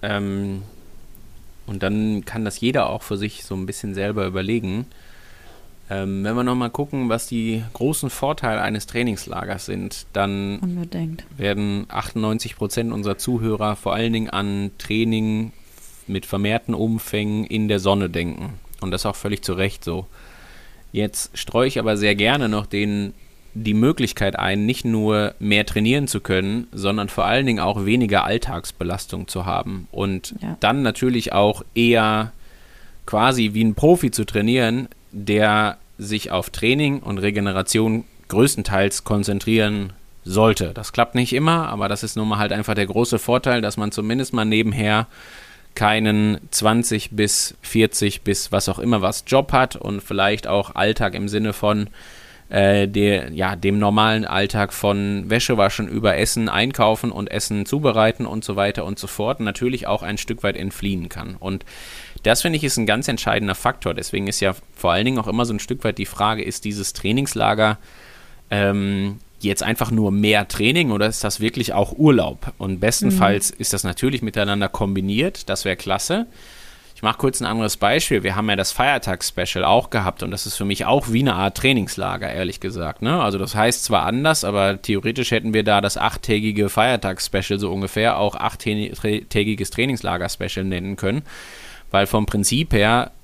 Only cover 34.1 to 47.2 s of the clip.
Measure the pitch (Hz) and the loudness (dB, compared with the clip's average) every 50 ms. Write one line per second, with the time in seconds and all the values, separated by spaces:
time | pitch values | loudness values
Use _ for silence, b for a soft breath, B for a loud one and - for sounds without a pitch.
34.1 | - - 110 - - 107 101 113 123 131 120 113 113 123 131 117 - - - - | 0 0 -4 0 0 2 2 4 4 4 4 2 2 0 -4 -6 -12 -20 -20 -16
35.1 | - 101 101 101 104 104 107 107 104 107 107 104 - - - - - - 104 101 | -12 -8 -2 2 4 4 6 6 4 4 2 0 -2 -6 -16 -20 -16 -14 -8 -6
36.1 | 107 107 - - - 92 85 - - - - 117 131 143 151 143 139 139 - - | -6 -6 -4 -2 -2 -2 -2 -4 -6 -2 2 2 4 4 4 2 0 -2 -4 -6
37.1 | 101 95 95 104 104 104 101 101 92 95 92 - - 110 110 113 110 113 113 - | -4 -2 0 0 0 0 0 0 0 -2 -2 0 2 2 2 2 0 -2 -4 -8
38.1 | - - - - - 98 123 143 - - 98 - 101 95 98 101 - - - - | -18 -20 -14 -2 4 4 4 4 2 -2 -4 -2 0 2 2 2 0 -4 -4 -2
39.1 | 110 104 98 104 101 98 - - 113 113 107 104 104 104 98 92 95 - - - | 0 0 0 0 -2 -2 -2 0 2 2 2 2 0 -2 -6 -8 -10 -14 -20 -20
40.1 | - - - 92 90 104 110 113 104 - 92 85 107 - 107 - - - 120 - | -20 -18 -10 -2 4 6 6 6 6 4 -2 -4 -6 -8 -12 -6 0 0 0 2
41.1 | - 127 123 120 123 131 151 160 165 170 160 - - 104 101 98 104 104 - 110 | 2 0 0 2 2 2 4 4 2 2 0 -4 -4 -2 -2 -2 -2 -4 -4 -6
42.1 | - 110 107 107 107 101 107 104 - 104 107 - 107 104 101 92 95 104 120 - | -4 -2 -2 0 0 0 0 0 0 -2 -2 -2 0 0 0 0 2 0 2 2
43.1 | - 107 - - 120 127 - 135 123 120 110 104 - - 104 104 - - 104 107 | 2 -2 2 2 0 2 2 2 2 2 0 -2 -2 -2 -4 -4 -2 -2 -2 0
44.1 | 117 131 135 - - 120 110 110 107 107 113 110 101 135 107 104 107 107 113 B | 0 -2 -2 -2 0 0 2 4 4 4 4 2 2 0 2 2 2 2 0 B
45.1 | B B B B B B B B B B B B - - 107 104 107 110 110 107 | B B B B B B B B B B B B -4 2 2 4 4 4 4 4
46.1 | 107 104 107 107 104 78 - - - - 107 107 110 117 117 - 113 107 - - | 4 4 4 4 2 0 -4 -6 -4 2 2 4 4 4 2 2 -2 -2 -4 -4
47.1 | 110 104 | 0 0